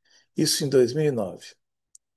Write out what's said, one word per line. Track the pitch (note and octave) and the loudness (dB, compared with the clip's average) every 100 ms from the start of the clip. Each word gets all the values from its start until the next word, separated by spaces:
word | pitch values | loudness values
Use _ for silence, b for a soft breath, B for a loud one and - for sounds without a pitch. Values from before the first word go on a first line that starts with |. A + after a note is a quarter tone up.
| b b b - | b b b -2
isso | D#3 - D3 | -2 0 2
em | |
dois | C3 A#2+ | 4 2
mil | C#3+ D#3 | 2 -2
e | |
nove, | B2 F#2+ E2 - - _ _ _ - _ | -2 -4 -8 -18 -20 _ _ _ -20 _